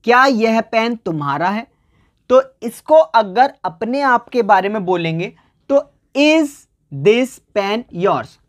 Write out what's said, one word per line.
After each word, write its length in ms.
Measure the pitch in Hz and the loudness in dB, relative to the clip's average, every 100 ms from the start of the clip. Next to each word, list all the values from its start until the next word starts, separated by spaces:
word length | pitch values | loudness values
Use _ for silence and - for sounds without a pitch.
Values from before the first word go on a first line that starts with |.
क्या 220 | 220 247 269 | 2 4 4
यह 360 | 226 226 220 | 2 0 0
पेन 340 | 226 226 226 233 | -2 -4 -4 -6
तुम्हारा 540 | 196 160 143 143 175 | -6 -6 -4 -2 -4
है? 180 | 208 262 _ _ _ _ _ _ | -4 -10 _ _ _ _ _ _
तो 140 | 254 262 _ | 2 2 _
इसको 320 | 233 - - 311 | -12 -12 2 2
अगर 580 | 320 - 208 196 277 - 180 | 4 0 0 0 0 -2 -12
अपने 360 | 165 220 269 | -8 -6 -2
आप 280 | 277 240 - | 0 0 -2
के 120 | 247 | -4
बारे 280 | 208 196 196 | 2 2 2
में 160 | 220 180 | -4 -2
बोलेंगे 480 | 180 165 160 170 _ _ _ _ | -2 -2 -4 -8 _ _ _ _
तो 240 | 277 - _ _ 269 | -2 -2 _ _ 0
"Is 320 | 302 320 294 - _ _ _ | 2 2 0 -8 _ _ _
this 480 | 139 160 233 254 - _ 208 | -2 0 2 -2 -8 _ -6
pen 260 | 196 226 - 170 | -4 -6 -8 -4
yours?" 320 | 185 170 110 _ | -2 -2 -6 _